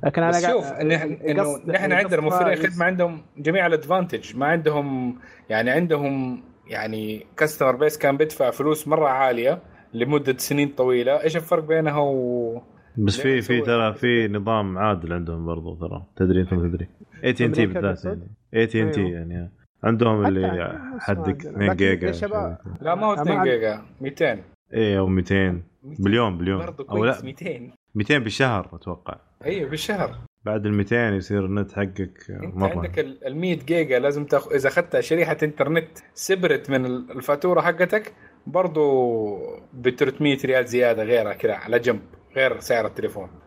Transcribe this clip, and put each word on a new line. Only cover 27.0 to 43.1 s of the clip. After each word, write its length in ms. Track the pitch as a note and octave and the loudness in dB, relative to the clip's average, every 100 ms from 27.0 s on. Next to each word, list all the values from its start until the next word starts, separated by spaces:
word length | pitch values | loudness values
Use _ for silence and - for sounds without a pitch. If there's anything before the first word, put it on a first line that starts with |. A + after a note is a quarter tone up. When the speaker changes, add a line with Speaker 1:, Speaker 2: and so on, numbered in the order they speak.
| A2 | 0
Speaker 3:
لا، 60 | |
Speaker 2:
كويس، 120 | C3 | -2
ميتين. 500 | C3 C3 F3 B2+ B2 - _ G#2+ | -6 -12 -10 -10 -14 -20 _ -6
Speaker 3:
ميتين 280 | G#2 D3 | 2 2
بالشهر 460 | A2 - C3+ G#2+ F2 | 2 0 2 2 -4
أتوقع. 420 | E2+ - F2 - - _ _ - | -12 -10 -10 -10 -14 _ _ -6
Speaker 2:
أيوة، 240 | F#3+ C#3 | -6 -6
بالشهر. 460 | D3+ - G#3 C3 A#2+ A#2 _ A2 | -6 -6 -4 -4 -6 -18 _ -4
Speaker 3:
بعد 200 | G#2+ G#2 | -2 0
الميتين 480 | G#2 G2+ A#2 A#2 | 0 2 2 2
يصير 320 | G2 F2+ G2+ F#2+ | 0 0 -2 0
النت 260 | G2+ G2 | -2 -4
حقك 600 | - G2 G2 F2+ - - F#2 | -4 -4 -4 -8 -10 -16 -12
Speaker 2:
أنت 120 | - F2+ | -10 0
Speaker 3:
مرة. 140 | F#2+ | 0
Speaker 2:
عندك 300 | - - - | 0 -4 -4
ال-، 280 | C3+ C3+ C3+ | -4 -4 -8
المية 320 | C#3 F3+ E3+ C3 | -4 -2 -4 0
جيجا 340 | E3+ D3+ B2+ | 0 2 2
لازم 260 | C3+ C#3+ D3 | 2 -2 0
تاخ-، 280 | C#3 - | 0 2
إذا 140 | C#3+ C3+ | 0 2
أخدت 320 | F3 F3 F3+ | 0 0 0
شريحة 380 | D#3+ E3 D#3+ D#3 | 0 0 0 0
إنترنت 440 | D#3 D3 C3+ E3 E3 - - | -2 0 0 0 -2 -14 -20
سبرت 560 | - - F#3 F3 C#3 - | -14 -2 0 2 0 0
من 160 | C3+ B2+ | 0 0
ال-، 260 | B2+ B2 | -4 -8
الفاتورة 500 | C3+ B2+ C#3+ F#3 E3+ | -12 -2 0 2 2
حقتك، 520 | D#3+ E3+ F3+ G#3+ G#3+ - - _ - | 2 2 2 0 -4 -18 -20 _ -4
برضو 880 | D#3+ F3+ D#3 D3 C3+ B2 A2+ G#2+ G2 - - - | -2 0 2 2 4 2 0 -2 -6 -10 -12 -16
بتلتمية 640 | B2+ B2 B2 C#3 C3 D3+ C3+ C3 | -2 -2 2 0 2 0 0 2
ريال 200 | C3 A#2 | 2 2
زيادة 380 | A#2+ B2 A2+ | 2 4 2
غيرها 300 | A2 A#2+ G#2 | 2 2 2
كده 220 | G2 A2+ G2 | -2 -2 -2
على 240 | - A#2+ | 0 0
جنب، 200 | A#2+ G#2+ - - _ - | 2 -2 -4 -20 _ 0
غير 240 | C3 A#2 | 0 0
سعر 260 | - A#2 G#2+ | -2 0 0
التليفون 420 | - G#2+ | -4 -8